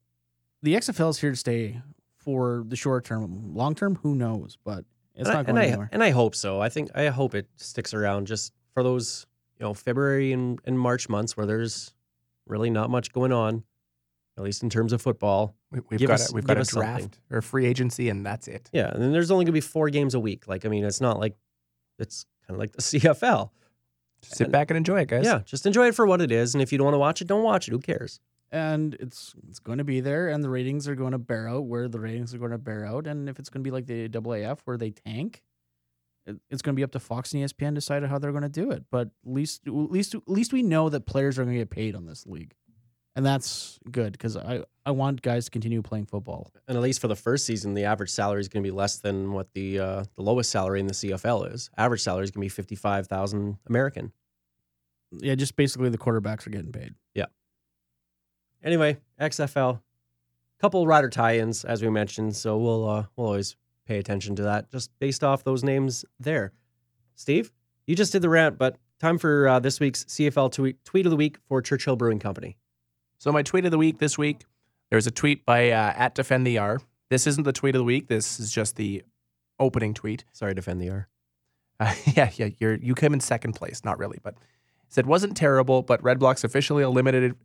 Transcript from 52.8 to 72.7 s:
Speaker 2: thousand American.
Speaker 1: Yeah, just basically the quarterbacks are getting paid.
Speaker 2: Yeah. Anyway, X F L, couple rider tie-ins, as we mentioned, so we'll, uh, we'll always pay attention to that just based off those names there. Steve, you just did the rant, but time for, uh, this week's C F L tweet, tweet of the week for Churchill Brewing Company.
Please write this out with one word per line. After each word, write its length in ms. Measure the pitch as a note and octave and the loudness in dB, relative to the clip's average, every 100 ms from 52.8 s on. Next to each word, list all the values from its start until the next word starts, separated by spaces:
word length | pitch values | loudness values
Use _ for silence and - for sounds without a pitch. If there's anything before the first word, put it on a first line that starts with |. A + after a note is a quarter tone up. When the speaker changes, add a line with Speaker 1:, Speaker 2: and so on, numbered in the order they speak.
| G#2 G2 F#2+ | -2 -2 -2
Speaker 2:
thousand 500 | F#2+ G2 G2+ G2+ G#2 - | -4 -2 -2 -4 -6 -2
American. 460 | A#2+ C3+ - A2+ - _ _ _ _ _ _ _ _ _ | 0 0 -4 -12 -14 _ _ _ _ _ _ _ _ _
Speaker 1:
Yeah, 220 | - C3+ | -8 -2
just 220 | C3+ C#3 - | 0 0 2
basically 320 | C#3+ B2+ B2+ | 0 2 0
the 80 | A2+ | 0
quarterbacks 480 | - A2+ G2+ G#2+ - | 0 0 0 -6 -8
are 40 | |
getting 220 | G2+ D#2+ | -10 -10
paid. 220 | - - - _ | -12 -14 -18 _
Speaker 2:
Yeah. 120 | - - _ _ _ _ _ _ _ _ _ _ _ _ _ | -6 -6 _ _ _ _ _ _ _ _ _ _ _ _ _
Anyway, 360 | D#3 E3+ D3+ C#3+ _ - | 0 2 4 0 _ -6
X 200 | D3+ - | -4 -2
F 160 | C#3+ C#3+ | -2 2
L, 260 | B2+ A#2+ - _ _ _ _ _ _ _ | 2 0 -8 _ _ _ _ _ _ _
couple 260 | G3+ G3 D#3+ | 2 4 6
rider 220 | D3+ C3+ | 6 6
tie-ins, 560 | A#2+ A#2 A2+ A2+ A2 | 2 4 4 0 -2
as 180 | - A2+ | -4 -2
we 60 | A2+ | 0
mentioned, 460 | G#2+ G#2 - A2 | 0 -2 -2 -4
so 240 | G2+ A2+ G#2+ | -4 -2 0
we'll, 300 | A#2 A2+ A2 | 2 0 0
uh, 160 | G#2+ G#2 | -2 -4
we'll 140 | - A2+ | -4 -2
always 260 | G2+ G2 - _ _ - | -2 -4 -10 _ _ -6
pay 120 | G#2 | -4
attention 360 | G2+ G2+ G2+ G2+ | -4 -4 -4 -2
to 60 | |
that 280 | G#2 G#2 - | -2 -2 -4
just 200 | C3 - _ | -10 -10 _
based 240 | C#3 C3 | -4 0
off 220 | C#3+ C3+ | 2 2
those 180 | - C3 | 0 0
names 420 | C3+ C3+ C3+ B2 - - | 2 2 0 -4 -10 -10
there. 340 | B2+ D#3 G2 - _ _ _ _ _ | -4 -2 -4 -8 _ _ _ _ _
Steve, 380 | - - D#3+ A3+ _ _ _ - | -8 0 0 -2 _ _ _ -2
you 80 | |
just 180 | E3+ G3+ | 0 2
did 100 | G3 | 2
the 60 | F3 | 4
rant, 300 | E3 D#3 - | 6 4 4
but 180 | C3 - _ _ | 0 0 _ _
time 200 | D#3+ E3+ | 0 2
for, 280 | D#3+ D3 C3+ | 4 6 6
uh, 120 | B2+ | 6
this 180 | C3 - | 4 0
week's 260 | C#3+ C3 - | 0 -2 -6
C 180 | - D3 | 0 0
F 100 | C#3+ | 2
L 140 | C3+ | 0
tweet, 340 | - C3 C3 | 0 -2 -2
tweet 220 | - F#3+ F3+ | -2 2 4
of 40 | |
the 60 | D#3 | 4
week 220 | D3+ - - | 2 -2 -2
for 140 | C3 | -2
Churchill 340 | A#2 C3+ - B2 | 0 0 0 2
Brewing 220 | A#2 G#2 | 2 0
Company. 380 | G#2 F#2 - - _ | -2 -8 -10 -16 _